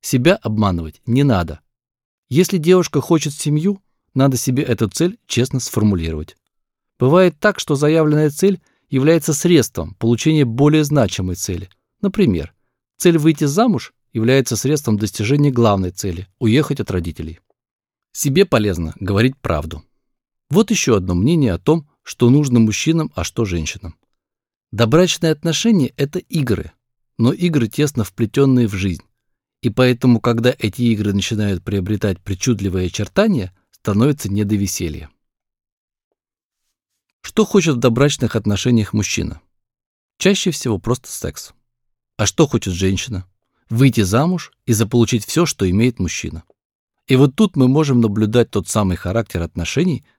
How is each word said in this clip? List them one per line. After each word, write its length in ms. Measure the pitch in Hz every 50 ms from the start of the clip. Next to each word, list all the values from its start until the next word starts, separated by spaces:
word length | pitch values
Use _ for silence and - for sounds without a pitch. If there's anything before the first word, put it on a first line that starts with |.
Себя 340 | - - - 127 123 160 190
обманывать 640 | - _ 117 110 104 110 101 90 85 82 78 - _ _
не 160 | - 113 131 143
надо. 380 | 143 117 92 85 76 - - _ _ _ _ _ _ _ _ _ _ _ _ _ _
Если 300 | 120 147 185 - - 185
девушка 420 | 147 165 185 185 175 - - 151
хочет 320 | 131 - 170 160 - 151 143
семью, 480 | - - 151 147 151 156 196 202 196 _ _ _ _ _ _ _
надо 240 | 127 135 139 131
себе 260 | 117 - - 127 123 -
эту 260 | - 120 101 117 101
цель 300 | - - 165 180 214 - _
честно 340 | _ - - 123 131 - 131
сформулировать. 760 | - - - - 107 107 101 87 82 82 80 78 78 - - _ _ _ _ _ _ _ _ _ _ _ _ _
Бывает 400 | 123 131 151 180 185 180 - _
так, 220 | - 208 196 -
что 140 | - - 151
заявленная 560 | 139 147 147 156 165 156 151 151 151 151 151
цель 300 | 143 - - 196 196 175 _ _ _ _ _ _
является 440 | - 131 131 151 165 165 - - 156
средством 600 | 147 - 175 180 151 120 - _ - 82 82 -
получения 500 | _ - 113 120 117 - 165 160 156 143
более 400 | 120 110 120 143 151 151 156 151
значимой 520 | 143 151 147 117 95 - - 95 90 87
цели. 320 | - - - 92 87 92 - _ _ _ _ _ _
Например, 520 | - 202 190 - 196 139 95 82 76 - _ _ _ _ _ _ _ _ _
цель 220 | _ - 180 165 160
выйти 260 | 147 160 160 147 156
замуж 480 | 143 143 185 233 254 196 127 - - _ _ _ _ _
является 440 | 117 110 120 131 135 131 - 120
средством 420 | 104 - 131 151 147 - - 107 101
достижения 520 | 107 104 - - 107 104 135 147 147 147
главной 400 | 131 123 117 110 101 98 95 90
цели – 380 | 90 - - 101 85 82 95 _ _ _
уехать 420 | - 110 110 139 147 147 147 139
от 100 | 101 -
родителей. 500 | 92 90 85 82 78 - 80 78 82 - _ _ _ _ _ _ _ _ _ _ _ _ _ _ _
Себе 320 | - - 143 135 170 196
полезно 500 | 185 - 120 104 104 92 80 85 78 - -
говорить 360 | 101 95 101 101 117 131 131
правду. 460 | _ _ - 85 78 76 80 80 78 - _ _ _ _ _ _ _ _ _ _ _ _ _
Вот 220 | 139 185 - -
ещё 240 | 233 - - - 120
одно 220 | 101 92 90 90
мнение 360 | 87 95 135 175 165 143 113 87
о 60 | 85
том, 300 | _ - 156 165 151 _ _ _ _
что 260 | - - _ 123 120
нужно 300 | 127 147 147 139 120 117
мужчинам, 500 | 113 110 104 - - 147 165 165 156 - _
а 80 | - 87
что 200 | - _ - 117
женщинам. 520 | 101 90 85 78 73 - - - 87 78 _ _ _ _ _ _ _ _ _ _ _ _ _ _ _
Добрачные 640 | - 104 117 110 120 160 185 175 - - - 160 156
отношения — 600 | 151 - 170 160 - - 226 226 185 135 117 _
это 240 | - 139 143 - 180
игры, 500 | - _ - 165 143 120 107 87 82 - _ _ _ _ _ _ _ _ _ _
но 140 | 113 120 143
игры, 340 | - 170 180 160 151 117
тесно 380 | 107 - - 147 147 - - 107
вплетённые 640 | - _ - 120 107 _ 143 139 135 131 127 120 107
в 60 | 98
жизнь. 280 | 95 95 98 87 - - _ _ _ _ _ _ _ _ _ _ _ -
И 80 | 123
поэтому, 500 | 107 - 127 123 123 120 - 131 120 110
когда 340 | - - 117 113 113 123 127
эти 260 | _ - 107 - - 123
игры 300 | 117 113 101 104 104 98
начинают 520 | 101 95 - 117 104 107 101 98 87 _
приобретать 560 | - 101 101 90 92 107 101 - 104 92 -
причудливые 640 | _ - 101 92 - 131 120 98 98 101 87 92 92
очертания, 680 | 87 - - 107 - _ - 208 226 196 139 92 92 _ _ _ _ _
становится 580 | _ _ - 101 101 117 143 147 - - 101
не 140 | 98 101 104
до 100 | 101 107
веселья. 560 | 101 98 92 - - 90 82 73 71 73 - _ _ _ _ _ _ _ _ _ _ _ _ _ _ _ _ _ _ _ _ _ _ _ _ _ _ _ _ _ _ _ _ _ _ _ _ _ _ _ _ _ _
Что 240 | _ - - - 214
хочет 300 | - - 208 165 165 143
в 40 | 120
добрачных 580 | 117 127 117 123 139 147 143 - - 110 -
отношениях 560 | 113 107 104 104 101 - 127 123 113 107 - -
мужчина? 480 | 107 101 - - - 87 - - - _ _ _ _ _ _ _ _ _ _ _ _ _ _ _ _
Чаще 340 | - 190 202 - - 196 156
всего 260 | - - 127 110 95
просто 320 | - - 120 - - -
секс. 420 | - - - - - - - - _ _ _ _ _ _ _ _ _ _ _ _ _
А 100 | - 107
что 200 | 101 - - 165
хочет 280 | 143 - 117 - 101 90
женщина? 520 | 85 95 95 98 92 - - 117 92 92 _ _ _ _ _ _ _ _ _
Выйти 320 | 113 117 135 135 110 - 104
замуж 500 | 90 98 117 147 175 185 170 - - _ _ _
и 60 | - 120
заполучить 520 | 101 113 104 - 123 117 104 - 113 104
всё, 220 | - - 156 170
что 220 | 156 - _ 101 92
имеет 300 | 87 101 113 127 120 -
мужчина. 460 | 92 82 - - - 85 82 82 - _ _ _ _ _ _ _ _ _ _ _ _
И 100 | - 135
вот 180 | 127 139 139 -
тут 220 | - 220 208 _
мы 120 | 143 131 127
можем 320 | 131 147 160 143 135 123
наблюдать 500 | 113 110 101 107 110 104 107 120 113 -
тот 180 | - 104 90 -
самый 280 | - 113 104 92 90
характер 460 | - - 87 95 113 110 _ - 90 85
отношений, 600 | 85 _ - 85 - - 135 180 185 156 - _ _ _